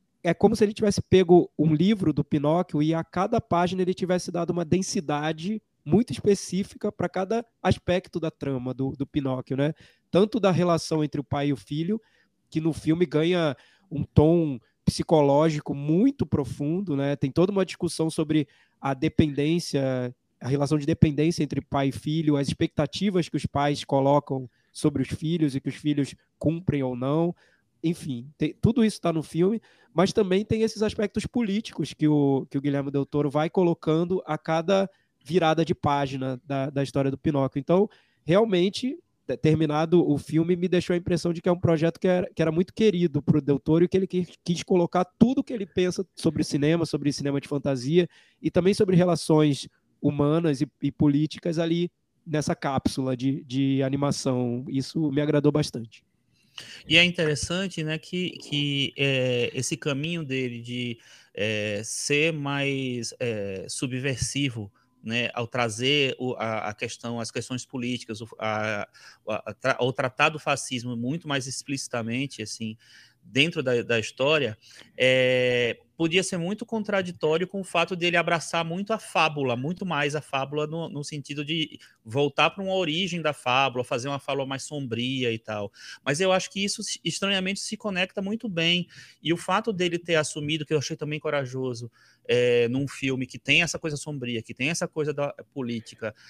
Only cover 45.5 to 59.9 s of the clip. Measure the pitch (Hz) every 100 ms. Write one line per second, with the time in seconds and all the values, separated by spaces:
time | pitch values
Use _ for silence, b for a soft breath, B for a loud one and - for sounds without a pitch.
45.5 | 247 196 - 180 175 - - 160 156 -
46.5 | 151 147 170 160 151 143 - 143 139 -
47.5 | 143 139 135 127 170 170 - _ _ 160
48.5 | 185 175 208 202 175 180 160 - 156 151
49.5 | 135 - _ _ _ 185 143 143 160 170
50.5 | 131 143 _ 143 - 151 143 151 - 180
51.5 | 160 165 170 175 - _ _ - 151 139
52.5 | 170 151 131 - - 131 127 135 143 156
53.5 | 131 139 135 135 139 143 135 139 127 123
54.5 | 120 135 135 131 160 151 139 147 147 143
55.5 | 147 147 120 113 - _ _ _ b b
56.5 | b b b - 160 175 175 156 147 -
57.5 | 175 196 170 156 156 - 180 180 - -
58.5 | 143 143 139 135 - 139 131 127 123 120
59.5 | 131 123 151 151